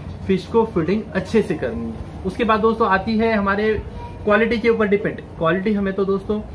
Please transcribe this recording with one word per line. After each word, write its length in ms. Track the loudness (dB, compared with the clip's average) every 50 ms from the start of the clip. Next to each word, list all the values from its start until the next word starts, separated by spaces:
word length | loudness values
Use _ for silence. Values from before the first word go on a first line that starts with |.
| -12 -12 -12 -6 -2
फिश 200 | 0 0 0 0
को 180 | 0 2 2 2
फीडिंग 380 | 2 0 0 0 0 0 -2 -2 -4
अच्छे 300 | -6 -6 -2 2 2 2
से 120 | 2 2 -2
करनी 320 | -4 -4 -4 -4 -6 -6
है। 380 | -8 -8 -10 -12 -12 -10 -8 -6
उसके 180 | -6 -2 0 2
बाद 160 | 2 2 4
दोस्तों 280 | 4 2 2 2 2 2
आती 300 | 2 2 2 0 0 2
है 160 | 2 2 2
हमारे 380 | 2 2 0 0 2 2 0 0 -2 -4 -8 -10 -12 -12 -12 -10 -4 0
क्वालिटी 340 | 2 4 4 4 2 0 2
के 100 | 2 2
ऊपर 200 | 4 4 4 2
डिपेंड। 320 | 2 2 0 -2 -4 -6
क्वालिटी 520 | -10 -10 -6 -2 0 2 2 2 2 0
हमें 200 | 0 0 0 -2 0
तो 100 | 0 0
दोस्तों 360 | 0 0 -2 -2 -2 -4 -4 -4 -8